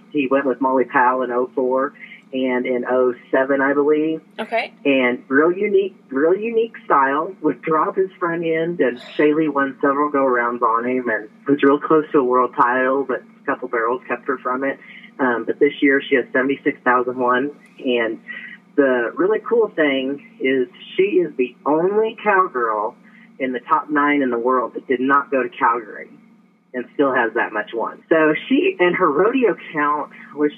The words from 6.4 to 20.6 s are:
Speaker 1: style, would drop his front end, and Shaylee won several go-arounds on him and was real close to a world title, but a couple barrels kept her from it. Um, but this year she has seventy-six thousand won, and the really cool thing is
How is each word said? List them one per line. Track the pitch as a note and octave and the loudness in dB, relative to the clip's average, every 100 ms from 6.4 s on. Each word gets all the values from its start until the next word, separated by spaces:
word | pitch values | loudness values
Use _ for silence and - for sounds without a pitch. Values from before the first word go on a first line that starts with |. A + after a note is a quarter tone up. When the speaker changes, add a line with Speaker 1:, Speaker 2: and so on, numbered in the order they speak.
| A3+ A3+ A#3 - - | 0 -2 -2 -4 0
Speaker 1:
style, | D3+ C3+ C#3+ F#3+ F#3+ | 2 2 0 -4 -4
would | D3+ B2 | -4 -2
drop | - D#3 G3 G3 | -2 0 0 -2
his | F#3+ - | -4 -2
front | F3 E3+ E3 | -4 -2 -2
end, | D#3+ E3 F3 | -2 -2 0
and | B2+ A#2+ - - | -2 -2 -8 0
Shaylee | D3+ D3+ D#3 | 2 4 0
won | C#3 C3+ C3 | 0 -2 0
several | C#3+ C#3 D3 | 0 0 0
go-arounds | C#3 C3+ B2 A#2+ A#2+ | 0 2 2 0 0
on | A#2+ A#2 B2 | 0 0 0
him | B2+ A#2+ | -2 -2
and | G#2+ G#2+ - - | -4 -6 -10 -2
was | C#3+ | 2
real | C#3 D3 | 4 2
close | - D#3+ D3+ | 4 2 2
to | D3+ | 2
a | |
world | B2 B2+ A#2+ - | 2 2 2 2
title, | B2 B2+ C3 C#3 | 2 2 0 0
but | C3 A#2+ - - | -2 -4 -8 -14
a | - | -6
couple | C3+ B2 | -6 -4
barrels | A#2+ A2+ B2+ - | -2 -2 -2 -4
kept | B2 - | -8 -4
her | B2+ | -6
from | C3 C3 | -4 -4
it. | C#3 C#3 - - - - | -4 -6 -12 -20 -16 -4
Um, | C3 A#2 A2+ | -2 0 -2
but | - | 2
this | C#3+ - | 2 2
year | C#3+ C#3 | 2 2
she | - C3+ | 2 0
has | - | 0
seventy-six | C3+ C3 C3+ D3 - - | 0 0 -2 -4 -2 0
thousand | B2+ B2 B2+ | 0 0 -2
won, | B2 B2 C#3+ - - - | 0 0 -2 -8 -20 -10
and | C3 A#2+ A2+ A2+ - - - - _ - | -2 0 -2 -6 -12 -16 -16 -20 _ 0
the | C3+ B2 A2+ - | 2 2 -2 -2
really | F#3 G#3+ | 0 -2
cool | - A#3 G#3+ | 0 0 0
thing | - D3 C3+ C3 C#3+ - - | 0 0 0 -4 -8 -12 -6
is | C3 C3+ | -2 0